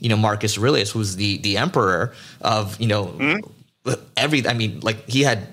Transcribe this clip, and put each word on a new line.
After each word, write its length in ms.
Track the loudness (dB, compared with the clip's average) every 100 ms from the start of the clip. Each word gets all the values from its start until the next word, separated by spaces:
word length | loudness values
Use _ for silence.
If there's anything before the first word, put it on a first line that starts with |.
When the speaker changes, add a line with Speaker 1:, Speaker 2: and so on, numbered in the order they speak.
Speaker 1:
you 80 | 0
know, 80 | 2
Marcus 420 | 2 2 -2 0
Aurelius, 320 | 2 2 0
who's 240 | -2 -4
the, 240 | -2 -2 -2
the 200 | -2 0
emperor 540 | 0 2 2 2 -2 -6 -20 -6
of, 400 | -2 0 -2 -2
you 80 | 0
know, 180 | 0 -2
Speaker 2:
Mm-hmm. 880 | -2 -2 -2 -4 -18 _ _ -6 -6 -6 -2
Speaker 1:
every, 320 | 0 2 2
I 60 |
mean, 260 | 0 -2 -2
like, 280 | -4 -4 -2
he 120 | 2
had, 260 | 4 2 -4